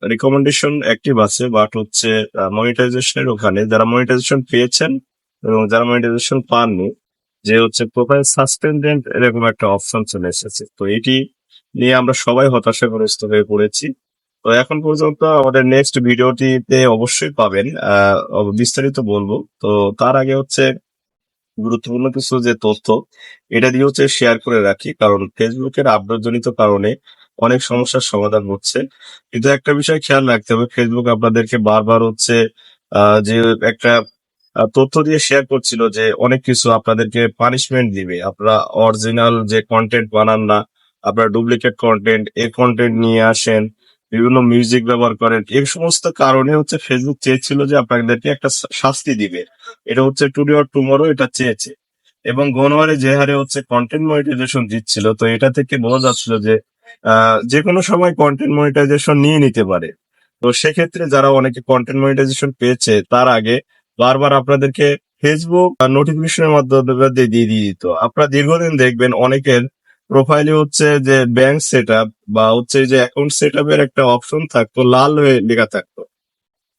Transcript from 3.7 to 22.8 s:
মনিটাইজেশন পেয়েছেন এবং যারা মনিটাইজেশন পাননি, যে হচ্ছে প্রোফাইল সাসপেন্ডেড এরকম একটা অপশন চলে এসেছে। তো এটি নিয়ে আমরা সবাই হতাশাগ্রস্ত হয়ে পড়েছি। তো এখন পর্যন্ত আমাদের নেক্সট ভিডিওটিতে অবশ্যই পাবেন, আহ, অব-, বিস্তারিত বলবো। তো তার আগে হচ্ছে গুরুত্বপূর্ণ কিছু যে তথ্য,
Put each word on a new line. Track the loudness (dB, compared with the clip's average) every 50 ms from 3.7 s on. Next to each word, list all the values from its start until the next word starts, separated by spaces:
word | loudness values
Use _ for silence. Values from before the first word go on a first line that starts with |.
| 0 0 0
মনিটাইজেশন | 0 0 0 0 0 0 -2 0 -2 -2 -2
পেয়েছেন | -2 0 0 0 0 0 0 -2 -2 -2 -4 -6 -8 _ _ _ _ _ _ _ -4
এবং | -2 0 0 0
যারা | 0 0 0 0
মনিটাইজেশন | 0 0 0 0 0 -2 -2 -4 -2 -4 -4
পাননি, | -2 -2 0 0 0 0 -2 -2 -4 -6 -8 _ _ _ _ _ _ _ _ _ -4
যে | 0 2 2
হচ্ছে | 2 0 0 -4 -4
প্রোফাইল | -4 -2 -2 0 0 2 0 0
সাসপেন্ডেড | 0 0 0 -2 -2 -2 -4 -2 -2 -2 0 0 0 0 -2 -4
এরকম | -4 -2 0 0 2 2 0 -2
একটা | -2 -2 -2 -2
অপশন | -2 -2 -2 -4 -4 -4 -6 -4
চলে | -4 -6 -6 -6
এসেছে। | -6 -6 -6 -10 -10 -12 -14 -14 -12 _ -6
তো | -4
এটি | -2 -2 -2 0 0 0 0 -2 -6 _ _ _ _ _ _ _ _ -6
নিয়ে | -2 2 2 2
আমরা | 2 2 0 -2
সবাই | -2 0 0 2 2 2
হতাশাগ্রস্ত | 2 2 0 0 0 -2 -2 -2 -2 -2 -2 -2 -2 -4 -4 -4
হয়ে | 0 0 0 2
পড়েছি। | 2 0 0 0 0 -2 -6 -8 -8 -10 _ _ _ _ _ _ _ _ _ -2
তো | 0
এখন | 2 2 2 0 -4 -4
পর্যন্ত | -2 -2 -2 0 0 -2 -2 0 0
আমাদের | 2 2 2 2 2 2 2 2
নেক্সট | 4 2 2 2 0 -2 -2
ভিডিওটিতে | 0 0 2 2 2 0 0 0 0 0 0 -2 -2 0 2 2 4
অবশ্যই | 4 2 2 0 -2 -4 -4 -6 -4 -2
পাবেন, | -2 -2 0 0 -2 -4 -4 -6
আহ, | -6 -2 0 2 2 4 2 2 0 -2 -4 -4
অব-, | -4 -2 -2 -2
বিস্তারিত | -2 -2 -2 -2 -2 -4 -4 -4 -4
বলবো। | -4 -2 -2 -2 -2 -4 -6 -6 -8 _ _ -6
তো | -4 -2 0 0 0 -2 -2 -2
তার | 0 0 0
আগে | 0 0 0 -2
হচ্ছে | -4 -4 -4 -2 0 0 0 -2 -4 _ _ _ _ _ _ _ _ _ _ _ _ _ _ -12 -8
গুরুত্বপূর্ণ | -6 -4 -4 -4 -6 -6 -4 -4 -4 -4
কিছু | -4 -4 -6 -4 -2 -2
যে | 0 -2 -2
তথ্য, | -2 -2 -2 -4 -2